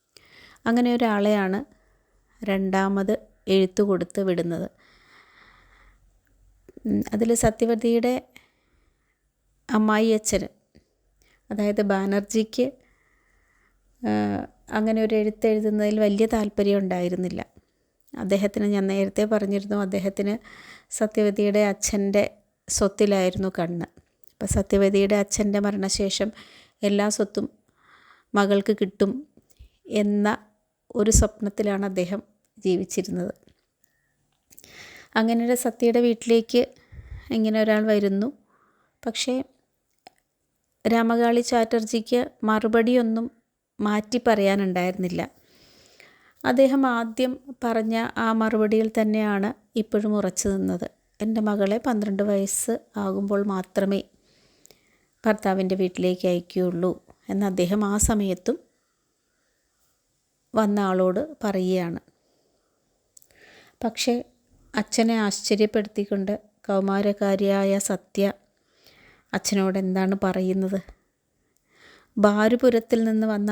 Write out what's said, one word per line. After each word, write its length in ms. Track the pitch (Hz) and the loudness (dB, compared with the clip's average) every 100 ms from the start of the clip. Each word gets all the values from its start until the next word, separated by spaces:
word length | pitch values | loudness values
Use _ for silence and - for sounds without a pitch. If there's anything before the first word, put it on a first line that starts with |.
| _ - _ - - - 226 | _ -20 _ -20 -20 -8 0
അങ്ങനെ 220 | 233 247 | 2 2
ഒരാളെയാണ് 640 | 240 233 208 208 208 190 196 294 _ _ _ _ _ _ _ | 2 2 2 2 2 2 -2 -6 _ _ _ _ _ _ _
രണ്ടാമത് 720 | 208 190 190 190 196 196 196 208 - _ - | -4 -2 0 0 0 0 0 -2 -6 _ 0
എഴുത്ത് 360 | 190 185 - | 2 2 2
കൊടുത്ത് 380 | 202 185 180 - | 0 0 -2 -4
വിടുന്നത്. 480 | 190 175 170 165 190 - _ _ _ - _ _ - _ _ _ - _ _ _ _ _ _ _ - - | -2 -2 -2 -4 -8 -12 _ _ _ -20 _ _ -20 _ _ _ -20 _ _ _ _ _ _ _ -20 -12
ഉം, 220 | 220 208 - | -4 -4 -2
അതിൽ 180 | 208 226 | -2 0
സത്യവതിയുടെ 800 | 233 226 220 226 226 233 233 240 254 - - _ _ _ _ _ _ _ _ _ _ _ _ - | 2 2 0 -2 0 0 0 0 -2 -6 -20 _ _ _ _ _ _ _ _ _ _ _ _ -2
അമ്മായി 420 | 214 214 214 226 | 0 2 2 2
അച്ഛന്, 360 | 214 214 196 - - _ _ _ _ _ _ _ _ _ | 2 0 -4 -4 -12 _ _ _ _ _ _ _ _ _
അതായത് 320 | 208 208 208 | -4 -2 0
ബാനർജിക്ക്, 840 | 202 196 196 196 202 220 220 - 254 - _ _ _ _ _ _ _ _ _ _ _ _ | 0 0 0 -2 0 -2 -2 -2 -4 -4 _ _ _ _ _ _ _ _ _ _ _ _
ആ, 100 | 233 214 - 104 - _ - | -4 -2 -2 -4 -6 _ -8
അങ്ങനെ 300 | 214 220 220 | -4 0 0
ഒരു 120 | 220 | 0
എഴുത്ത് 320 | 220 214 214 226 | 0 -2 0 0
എഴുതുന്നതിൽ 500 | 214 214 214 208 214 | 2 0 0 0 2
വലിയ 260 | 208 202 220 | 2 2 0
താല്പര്യം 520 | 226 208 - 202 202 | 0 -2 0 0 2
ഉണ്ടായിരുന്നില്ല. 600 | 190 180 180 180 180 - - _ _ _ _ _ _ | 0 -2 -2 -2 -4 -6 -12 _ _ _ _ _ _
അദ്ദേഹത്തിന്, 520 | - 196 196 202 214 208 | -10 -2 0 0 -2 -2
ഞാൻ 200 | 202 190 | 0 0
നേരത്തെ 380 | 196 196 202 | -2 -2 -2
പറഞ്ഞിരുന്നു, 520 | 214 214 196 202 202 208 | 0 0 0 -4 -4 -4
അദ്ദേഹത്തിന് 600 | 196 196 196 196 202 226 - - - - _ | -2 -4 -4 -4 -4 -4 -8 -20 -20 -20 _
സത്യവതിയുടെ 760 | - 214 220 208 202 208 208 | -4 -2 0 0 2 0 2
അച്ഛൻ്റെ 600 | 208 196 - 208 196 202 - - _ _ - | 2 0 -4 -2 0 0 0 -6 _ _ -8
സ്വത്തിലായിരുന്നു 840 | - 202 202 208 196 185 180 190 - | -2 -2 2 2 2 0 0 -4 -4
കണ്ണ്. 280 | 170 170 - - _ _ _ _ | -4 -4 -8 -14 _ _ _ _
അപ്പം 140 | 208 | -2
സത്യവതിയുടെ 600 | 208 190 196 196 196 196 208 | -2 2 4 4 4 2 2
അച്ഛൻ്റെ 420 | 202 - 208 202 | 0 0 0 0
മരണശേഷം 680 | 202 202 190 - 196 - 208 - - - _ _ | 0 -2 -4 -2 -2 -2 -4 -6 -20 -20 _ _
എല്ലാ 220 | 202 202 208 | 0 2 0
സ്വത്തും 360 | 208 202 - - - _ _ _ - _ _ _ | 0 -2 -2 -6 -10 _ _ _ -20 _ _ _
മകൾക്ക് 380 | 208 196 202 202 | 0 2 2 2
കിട്ടും 380 | 208 190 - 196 262 302 _ _ _ - _ 359 | 0 -2 0 -2 -2 -10 _ _ _ -20 _ -6
എന്ന 380 | 208 208 208 208 - - _ _ _ _ | -2 0 2 0 -2 -8 _ _ _ _
ഒരു 160 | 240 208 | 0 2
സ്വപ്നത്തിലാണ് 720 | 220 208 - 202 - 208 196 196 | 4 2 -2 -8 -4 -2 -2 -2
അദ്ദേഹം 340 | 185 180 196 - _ _ - | -4 -4 -6 -10 _ _ -6
ജീവിച്ചിരുന്നത്. 720 | 190 180 185 - 185 180 175 - _ _ _ _ _ _ _ _ _ _ _ - - - - - - 220 | -2 0 -2 -6 -4 -6 -6 -10 _ _ _ _ _ _ _ _ _ _ _ -20 -20 -20 -20 -20 -4 0
അങ്ങനെ 400 | 226 233 233 247 | 2 0 2 0
സത്യയുടെ 440 | 247 226 233 233 | -2 0 2 4
വീട്ടിലേക്ക് 600 | 240 226 - 226 226 240 247 - _ - - - - | 2 0 2 2 4 0 0 -6 _ -20 -16 -18 -6
ഇങ്ങനെ 280 | 226 214 220 | -2 0 2
ഒരാൾ 220 | 214 214 220 | 2 2 2
വരുന്നു. 420 | 208 202 196 226 - _ _ _ _ _ _ | 2 2 0 -2 -6 _ _ _ _ _ _
പക്ഷേ 320 | - 214 - 254 - _ _ _ _ _ - _ _ _ _ _ _ _ | -10 -6 -4 -4 -6 _ _ _ _ _ -20 _ _ _ _ _ _ _
രാമകാളി 580 | 214 233 226 233 233 240 | 0 2 2 2 4 2
ചാറ്റർജിക്ക് 800 | 240 240 226 233 220 233 220 240 - - | 2 0 2 0 -2 -4 0 -2 -2 -4
മറുപടിയൊന്നും 840 | 214 214 220 233 226 247 233 226 233 - _ _ _ - | -2 0 2 2 4 2 2 -2 -6 -10 _ _ _ -6
മാറ്റി 420 | 208 208 208 247 240 | -2 -2 -2 -2 2
പറയാനുണ്ടായിരുന്നില്ല. 960 | 208 196 202 190 180 180 185 185 170 - - _ _ _ _ _ _ - _ _ _ | 2 2 2 0 -2 -2 -2 -4 -4 -8 -10 _ _ _ _ _ _ -20 _ _ _
അദ്ദേഹം 400 | - 247 269 277 262 | 0 4 4 4 2
ആദ്യം 480 | 233 233 220 254 262 277 247 | 0 -4 -2 -2 -4 -12 -8
പറഞ്ഞ 340 | 240 226 220 226 233 - | -2 -2 0 -2 -2 -2
ആ 100 | 226 | 0
മറുപടിയിൽ 580 | 226 220 220 214 220 220 | 0 0 2 2 2 2
തന്നെയാണ് 600 | 220 214 214 214 202 202 - _ 233 | 0 0 2 0 0 -2 -6 _ -6
ഇപ്പോഴും 380 | 208 208 214 | -2 -2 0
ഉറച്ചു 340 | 208 196 185 202 | 0 -2 -2 -2
നിന്നത്. 400 | 196 185 180 - - _ _ | -2 -2 -4 -8 -14 _ _
"എൻ്റെ 200 | 214 220 | -4 -2
മകളെ 380 | 208 208 196 220 | 0 0 0 0
പന്ത്രണ്ട് 440 | 294 220 208 196 | 0 -2 -2 -2
വയസ്സ് 520 | 208 202 196 - - 233 - - | 0 0 -2 -4 -4 -6 -6 -6
ആകുമ്പോൾ 460 | 196 190 196 202 202 | -4 -4 -2 -2 0
മാത്രമേ 540 | 185 185 - 196 196 - _ _ _ _ _ _ _ _ _ _ _ | -4 -4 -2 0 -2 -4 _ _ _ _ _ _ _ _ _ _ _
ഭർത്താവിൻ്റെ 520 | 220 208 202 190 185 190 | -2 0 0 0 0 0
വീട്ടിലേക്ക് 500 | 185 180 180 180 185 | -2 0 -2 0 0
അയക്കുകയുള്ളൂ" 640 | 175 170 185 180 175 180 - _ - - | -2 -4 -2 -2 0 -2 -4 _ -20 -6
എന്ന് 160 | 196 202 | -2 -2
അദ്ദേഹം 340 | 180 175 208 | 0 0 0
ആ 100 | 202 208 | 0 0
സമയത്തും 580 | - 214 196 180 - 294 - _ _ _ _ _ _ _ _ _ _ _ _ _ _ _ _ _ _ | 0 0 0 -2 -4 -6 -8 _ _ _ _ _ _ _ _ _ _ _ _ _ _ _ _ _ _
വന്ന 240 | 220 214 208 | 0 2 2
ആളോട് 400 | 196 185 185 185 302 302 | 0 2 2 0 -4 -6
പറയുകയാണ്. 600 | 214 196 185 185 170 165 - _ _ _ _ _ _ _ _ _ _ _ _ _ - - - _ | -4 -2 0 -2 -2 -8 -14 _ _ _ _ _ _ _ _ _ _ _ _ _ -20 -20 -20 _
പക്ഷേ 340 | 233 220 - 240 - _ _ _ _ | -8 -4 -2 -2 -4 _ _ _ _
അച്ഛനെ 420 | - 208 - 226 226 | -6 -4 0 2 2
ആശ്ചര്യപ്പെടുത്തിക്കൊണ്ട് 1120 | 208 - - 214 214 220 208 - 202 202 190 208 - _ | 0 -2 -2 2 2 0 -4 -6 -4 -4 -4 -6 -10 _
കൗമാരക്കാരിയായ 1120 | - 196 196 196 202 202 202 196 196 196 196 196 | -2 0 0 0 0 0 0 0 2 2 2 0
സത്യ 460 | - 185 - - 196 - _ _ _ _ _ _ - _ _ | -2 -6 -6 -2 -2 -2 _ _ _ _ _ _ -20 _ _
അച്ഛനോട് 460 | 185 - 202 190 190 | -6 -2 0 0 0
എന്താണ് 360 | 190 185 190 196 | -2 0 0 0
പറയുന്നത്? 580 | 190 185 185 185 190 196 - - _ _ _ _ _ _ _ _ - - _ - | 0 0 0 0 -2 -4 -8 -20 _ _ _ _ _ _ _ _ -20 -20 _ 2
"ഭാരുപുരത്തിൽ 840 | 208 208 220 240 254 233 220 226 | 2 4 2 4 4 2 0 0
നിന്ന് 220 | 226 220 220 | 2 0 0
വന്ന 240 | 208 208 | -2 -2